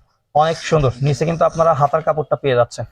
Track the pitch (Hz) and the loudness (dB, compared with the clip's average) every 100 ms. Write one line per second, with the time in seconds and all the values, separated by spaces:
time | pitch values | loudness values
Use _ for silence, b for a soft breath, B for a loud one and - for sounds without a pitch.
0 | _ _ _ 147 156 165 - 160 135 - | _ _ _ 0 0 0 0 0 0 0
1 | 139 139 160 165 165 160 165 147 143 160 | -2 0 -2 0 0 2 0 2 2 0
2 | 160 156 151 147 143 120 117 - 113 | -2 -4 -2 -2 0 0 0 -4 -14